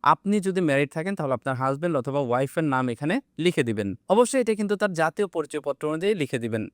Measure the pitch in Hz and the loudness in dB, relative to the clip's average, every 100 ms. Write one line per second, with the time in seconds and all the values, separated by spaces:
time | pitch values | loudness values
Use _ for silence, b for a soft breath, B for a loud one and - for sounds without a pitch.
0 | 143 156 196 208 190 185 170 139 143 160 | 4 2 2 0 0 0 2 2 2 -2
1 | 175 196 147 127 - 127 131 139 175 147 | -6 -4 -2 -2 -2 -2 -2 0 -2 -2
2 | 131 139 127 123 135 - 156 131 127 113 | -2 -2 0 0 0 -2 0 0 -2 -2
3 | 147 233 _ - 170 165 120 107 98 92 | -2 -2 _ -2 0 0 0 0 -4 -6
4 | - 196 240 269 226 208 202 202 208 165 | 2 4 4 2 0 -2 -2 0 0 0
5 | 160 - 202 165 147 151 143 135 151 156 | -2 0 -4 -2 -4 -4 -4 -4 -4 -2
6 | 196 214 143 131 113 110 101 | 0 0 -2 -2 -2 -4 -4